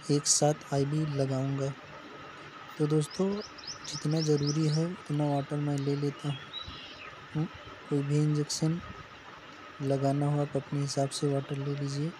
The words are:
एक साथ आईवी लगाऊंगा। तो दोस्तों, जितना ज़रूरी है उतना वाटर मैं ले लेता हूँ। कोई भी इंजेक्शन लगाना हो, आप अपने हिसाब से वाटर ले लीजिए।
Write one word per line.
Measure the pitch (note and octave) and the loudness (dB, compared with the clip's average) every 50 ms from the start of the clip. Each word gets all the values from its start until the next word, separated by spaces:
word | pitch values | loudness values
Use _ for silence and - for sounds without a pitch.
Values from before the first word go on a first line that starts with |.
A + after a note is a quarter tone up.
| - - | 4 4
एक | C#3+ D3 - | 2 4 6
साथ | - - - D3+ D3 D#3 D3+ - - C#3+ | 4 4 6 6 6 4 2 -2 0 2
आईवी | C#3 C#3 C#3 D3+ D#3 D#3 D3+ C#3+ | 2 2 2 2 0 0 0 2
लगाऊंगा। | C#3 C3+ C3 C3+ C3 C3+ C#3 C#3 C#3 C3+ C#3 C3+ - - - - - - - - - - - - - - - - - - - - | 2 2 2 2 0 2 0 0 0 0 -2 -2 -6 -12 -16 -16 -16 -16 -16 -16 -14 -14 -14 -16 -16 -16 -16 -16 -16 -16 -14 -2
तो | - D3+ | 0 2
दोस्तों, | D3 D3+ D#3 D3 - - - F#3+ G3 G3+ G#3 - - - - - - - - - | 4 4 4 4 2 0 2 2 2 2 -2 -4 -8 -14 -12 -10 -10 -10 -10 -10
जितना | - D3 C#3+ - D3+ D#3 E3 | -8 -8 -2 0 2 2 2
ज़रूरी | D#3+ D3+ D3+ C#3+ C#3+ D3 D3 D#3 D#3+ | 4 4 4 4 4 2 2 2 2
है | D3+ D3+ D#3 E3 | 4 4 4 2
उतना | F3 F3+ - - - D3 D3 D3 D3 C#3+ | 0 -2 -8 -4 -2 0 2 2 2 2
वाटर | C#3+ C#3 - D3 | 0 0 -2 -2
मैं | D3 D3 D3 C#3+ | 0 0 0 0
ले | C#3 C#3 C#3+ C#3+ | 0 2 0 0
लेता | C#3+ D3 C#3+ C#3+ - - D3 C#3 - - - - - - - - - - - - - - - - - - - - | 2 0 -2 -2 -2 -4 -4 -4 -4 -8 -12 -10 -10 -10 -10 -12 -12 -14 -14 -14 -14 -14 -16 -16 -16 -16 -4 -2
हूँ। | D#3 D#3+ - - - - - - - - - | -2 -2 -2 -6 -14 -14 -16 -16 -16 -2 0
कोई | D3 C#3+ | 2 2
भी | C#3+ C#3+ D3 | 4 4 4
इंजेक्शन | D3 D3+ D3+ D3+ D3 D3 - - - D#3+ D#3+ E3 F3 - - - - - - - - - - - - - - - - - - - - | 4 6 4 4 2 2 -2 0 0 2 2 2 0 -4 -10 -14 -14 -16 -16 -18 -18 -18 -18 -18 -16 -18 -18 -18 -16 -16 -18 -8 -4
लगाना | C#3+ C3+ C#3 C3+ C#3 C#3 C#3 C#3+ C#3+ | 0 0 2 4 4 4 4 4 4
हो, | C#3+ D3 D3 | 2 4 2
आप | C#3+ C#3+ - | 2 2 0
अपने | C#3 C#3 - D3 C#3+ | -4 -2 0 -2 -2
हिसाब | C#3+ C#3 - C#3+ C3+ C3+ | 0 0 2 2 0 0
से | - - D3+ C#3+ C#3 | 0 0 0 2 2
वाटर | C#3 C3+ - D3 | 0 -2 -2 -6
ले | C#3 C#3 C#3+ C#3+ | -4 -2 -4 -2
लीजिए। | C#3 C#3+ C#3 C#3 C#3+ D3 E3 - | -2 -4 -4 -2 -2 -2 -4 -4